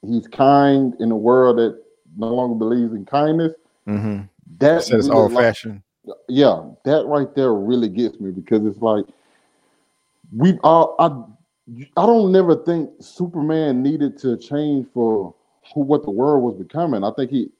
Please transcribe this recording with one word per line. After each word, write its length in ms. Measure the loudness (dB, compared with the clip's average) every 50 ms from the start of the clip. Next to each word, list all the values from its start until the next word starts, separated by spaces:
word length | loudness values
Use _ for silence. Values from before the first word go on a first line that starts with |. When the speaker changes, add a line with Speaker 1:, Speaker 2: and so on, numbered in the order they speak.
Speaker 1:
"He's 260 | -6 -4 -4 -4 -4 -6
kind 680 | -2 2 4 4 6 6 6 4 4 2 2 -2 -4 -4
in 120 | -4 -2
a 40 | -2
world 440 | 0 2 2 4 4 4 4 4 4
that 200 | 2 0 -2 -6 -20 _ _ _ _ _ -12 -10
no 160 | -6 -4 -4
longer 220 | -4 -2 -4 -4
believes 360 | -4 -2 -2 0 -2 -2 -4 -4
in 120 | -8 -10
kindness." 480 | -4 -2 0 0 0 0 0 -2 -4 -4 -8 _ _ _ _ _ -6
Speaker 2:
Mm-hmm. 360 | -6 -4 -4 -4 -6 -8 -10 -14 _ _ _ -20 -8 0
Speaker 1:
That 240 | 2 2 2 2
Speaker 2:
Says 280 | 0 0 0 0 2 2
Speaker 1:
really, 100 | 4 4
Speaker 2:
old 140 | 2 4 2
Speaker 1:
like, 100 | 2 2
Speaker 2:
fashioned. 400 | 2 0 -2 -10 -14 -14 -16 _ _ _ _ _ -18 -18 -18 _ -4
Speaker 1:
yeah, 360 | 0 4 4 4 4 2 -4 -14 -20 _ _
that 200 | 0 0 0 0
right 280 | -2 -2 -2 -4 -4 -2
there 180 | 0 0 0 0
really 360 | 0 -2 -2 -2 0 -2 -2
gets 300 | -2 -2 -4 -4 -4 -8
me, 120 | -10 -10
because 340 | -10 -10 -4 -2 0 0 0
it's 160 | -2 -4 -2
like, 240 | -2 0 0 0 -2 _ _ _ _ _ _ _ _ _ _ _ _ _ _ _ _ _ _ _ _ _ _ _ _ _ -4
we've 240 | 2 2 2 2 4 4
all, 320 | 4 4 4 4 2 2 0
I, 80 | 0 0 0 -4 -14 -18 -20 _ _ _ _ _ _ -20 -20 -20 -20 _ _ 0
I 40 | 2
don't 260 | 4 4 4 2 4
never 240 | 4 4 4 4 2
think 340 | 0 0 -4 -4 -4 -4 -8 -12 _
Superman 840 | -20 -20 -10 -8 -8 -8 -6 -6 -4 -2 -2 -2 -2 -2 -2 0 -2
needed 340 | -2 -2 -2 -4 -4 -4 -4
to 180 | -4 -4 -4 -4
change 500 | -8 -8 -6 -4 -2 -2 -2 -4 -4 -6 _
for 400 | -2 0 0 0 -2 -4 -6 -12 _ _ _ _ _ _ -10 -6
who, 80 | -4
what 220 | 0 0 0 0 0
the 80 | -4
world 320 | -4 -2 0 2 2 2 0
was 120 | -2 -4
becoming. 480 | -6 -14 -10 -6 -6 -4 -2 -2 -2 -4
I 80 | -4 -4
think 160 | -4 -6 -4
he 180 | -4 -6 -6 -6 _ _